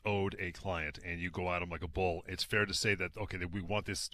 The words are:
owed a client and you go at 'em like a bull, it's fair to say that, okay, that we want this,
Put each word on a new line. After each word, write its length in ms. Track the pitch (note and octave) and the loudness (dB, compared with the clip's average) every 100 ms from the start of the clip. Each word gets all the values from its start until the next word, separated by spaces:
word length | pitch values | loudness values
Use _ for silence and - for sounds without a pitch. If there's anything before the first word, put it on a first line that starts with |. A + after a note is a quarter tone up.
| G#2+ | 2
owed 300 | G2+ G2 G2+ | 4 2 0
a 120 | F#2 | -6
client 480 | - G2 F2 D2+ - | -4 -2 0 -2 -4
and 160 | F2+ E2+ | -6 -2
you 120 | F2 | -2
go 200 | F2+ F2+ | 0 0
at 120 | F2 | 0
'em 80 | F2 | -2
like 100 | E2 | -4
a 60 | E2+ | -2
bull, 360 | F#2+ F#2 E2 F#2+ | 2 2 2 -2
it's 160 | F#2 | -4
fair 200 | - G#2+ | 2 4
to 120 | G2+ F#2 | 4 4
say 180 | A2+ | 4
that, 160 | G2 F2+ - | 2 0 -4
okay, 200 | G2 F#2+ | -6 -4
that 140 | F2 | -2
we 80 | G2 | -2
want 280 | E2+ G#2 G#2 | 0 0 0
this, 200 | F#2+ - | -2 -4